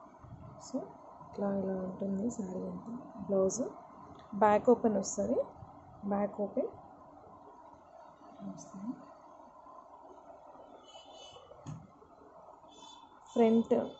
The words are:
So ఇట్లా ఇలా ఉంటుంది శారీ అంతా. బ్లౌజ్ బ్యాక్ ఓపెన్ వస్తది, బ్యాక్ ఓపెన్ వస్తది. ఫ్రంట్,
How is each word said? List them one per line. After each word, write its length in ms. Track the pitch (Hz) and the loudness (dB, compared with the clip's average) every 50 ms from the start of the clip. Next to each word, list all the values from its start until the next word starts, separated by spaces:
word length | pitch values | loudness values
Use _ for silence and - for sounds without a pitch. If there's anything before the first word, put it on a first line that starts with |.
| - - - - - - - - - - - - - | -20 -20 -20 -20 -16 -16 -16 -14 -14 -16 -14 -14 -12
So 100 | - - | -6 -6
ఇట్లా 680 | 285 381 - - - - - - - - - - - 202 | -6 -6 -6 -14 -18 -18 -18 -18 -18 -16 -10 -4 -2 0
ఇలా 260 | 202 196 196 190 190 190 | 0 2 2 0 0 0
ఉంటుంది 560 | 185 185 185 - - 196 196 196 190 214 240 | -2 -2 -4 -4 -4 -2 0 0 0 0 0
శారీ 300 | - - 196 180 185 185 | -2 -2 -6 -4 -4 -4
అంతా. 380 | 185 185 180 185 - 226 233 240 - - - 208 190 | -4 -6 -6 -8 -8 -8 -10 -10 -10 -12 -10 -8 -2
బ్లౌజ్ 340 | 170 196 190 190 190 190 214 285 415 - - - - - - - - - - - - - | 2 4 6 6 4 4 0 -2 -4 -4 -12 -16 -18 -18 -18 -18 -18 -18 -18 -14 -4 4
బ్యాక్ 340 | 196 214 208 208 208 208 254 | 6 8 8 8 8 8 8
ఓపెన్ 280 | 233 - - 226 208 | 8 8 8 4 4
వస్తది, 440 | 196 196 - - 208 196 214 269 453 571 - - - - - - - - - - - 208 | 4 0 0 -2 0 0 2 2 2 0 -2 -4 -16 -18 -18 -18 -20 -20 -20 -16 -6 -2
బ్యాక్ 360 | 202 202 202 208 202 - - | 0 2 2 2 0 0 -2
ఓపెన్ 260 | 202 - - 254 - - - - - - - - - - - - - - - - - - - - - - - - - - - - - - - - - - - - 196 190 - | -4 -2 0 -2 -2 -2 -4 -10 -18 -18 -20 -20 -20 -20 -20 -20 -20 -20 -20 -20 -20 -20 -20 -20 -20 -20 -20 -20 -20 -20 -20 -20 -20 -20 -20 -20 -20 -20 -16 -14 -12 -12 -12
వస్తది. 400 | 160 - - - 190 202 240 - - - - - - - - - - - - - - - - - - - - - - - - - - - - - - - - - 135 - 123 120 120 - - - - - 131 127 123 - - - - - - - - - 135 151 - - - - - - - - - - - - - - - - - - - - - - - - - - - - - - - - | -12 -14 -14 -12 -8 -6 -6 -6 -8 -10 -18 -20 -20 -20 -20 -20 -20 -20 -20 -20 -20 -20 -18 -18 -18 -18 -18 -20 -20 -18 -18 -20 -20 -18 -20 -20 -20 -20 -20 -20 -20 -20 -18 -20 -20 -20 -20 -20 -20 -20 -18 -20 -18 -18 -18 -18 -20 -18 -20 -20 -16 -12 -12 -12 -12 -14 -20 -20 -20 -20 -20 -20 -20 -20 -20 -20 -20 -20 -20 -20 -20 -20 -20 -20 -20 -20 -20 -20 -20 -20 -20 -20 -20 -14 -4 4
ఫ్రంట్, 540 | 240 233 220 226 233 220 - 240 233 - - - | 6 6 8 8 6 6 4 2 2 2 -2 -6